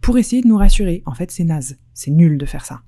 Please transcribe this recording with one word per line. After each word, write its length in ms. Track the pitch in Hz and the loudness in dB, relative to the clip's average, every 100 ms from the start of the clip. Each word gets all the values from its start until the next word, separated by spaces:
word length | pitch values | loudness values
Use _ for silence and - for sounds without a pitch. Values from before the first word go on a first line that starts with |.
pour 160 | - 247 | 2 0
essayer 240 | 220 247 | 0 0
de 60 | 247 | 2
nous 100 | 214 | 4
rassurer. 460 | 208 - 208 185 - | 6 4 2 -4 -8
En 80 | |
fait, 180 | 120 170 | -10 -12
c'est 120 | - | -4
naze. 340 | 170 156 131 135 _ | -4 -4 -8 -18 _
C'est 180 | - - | -14 -2
nul 260 | 156 170 147 | 2 2 2
de 80 | 143 | -6
faire 200 | 147 - | -10 -14
ça. 160 | 139 | -20